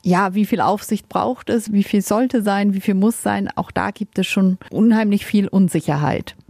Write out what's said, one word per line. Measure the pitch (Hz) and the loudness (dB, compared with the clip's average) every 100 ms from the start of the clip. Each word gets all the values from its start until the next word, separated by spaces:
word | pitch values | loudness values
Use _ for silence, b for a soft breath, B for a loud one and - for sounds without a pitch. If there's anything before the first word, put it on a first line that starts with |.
ja, | 185 175 196 | 0 0 0
wie | 190 202 | 0 0
viel | 202 | 0
Aufsicht | 123 202 - 208 - | 0 0 -2 -6 -4
braucht | - 208 254 - | -2 -2 -4 -4
es, | 226 214 | -4 0
wie | 202 | 0
viel | 196 208 | 2 0
sollte | 190 208 254 240 | 0 0 2 0
sein, | 202 196 202 | 0 0 0
wie | 190 | 0
viel | 202 | 0
muss | 190 214 - | 2 2 0
sein? | 202 202 202 | -2 -4 -4
Auch | - 180 | -6 -6
da | - - | -4 -4
gibt | - 208 - | -4 -6 -4
es | 185 | -2
schon | - 190 185 - | 2 2 0 -4
unheimlich | - 226 220 214 202 - | 0 2 4 2 0 0
viel | 208 196 | 0 0
Unsicherheit. | 196 180 160 156 147 143 - - - - | 2 0 0 -2 0 0 -2 -6 -14 -20